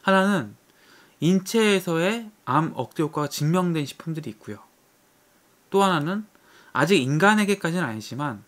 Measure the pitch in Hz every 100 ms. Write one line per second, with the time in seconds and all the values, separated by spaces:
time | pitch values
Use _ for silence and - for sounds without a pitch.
0 | - 190 190 196 107 107 _ _ _ -
1 | _ _ 151 185 185 226 214 190 180 165
2 | 180 233 214 _ - 135 160 - 120 -
3 | 151 151 147 - 151 180 180 160 139 -
4 | - 160 156 104 - 104 _ _ _ _
5 | _ _ _ _ _ _ _ 196 196 170
6 | 151 202 214 _ _ _ _ - 151 190
7 | 127 151 196 214 202 196 165 180 143 110
8 | 107 123 147 104